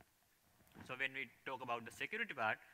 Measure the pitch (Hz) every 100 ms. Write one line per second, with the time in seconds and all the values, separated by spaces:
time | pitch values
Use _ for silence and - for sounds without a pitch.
0 | - _ _ _ _ - - - - 127
1 | 135 135 120 - 139 127 127 117 117 -
2 | 139 214 208 139 110 113 -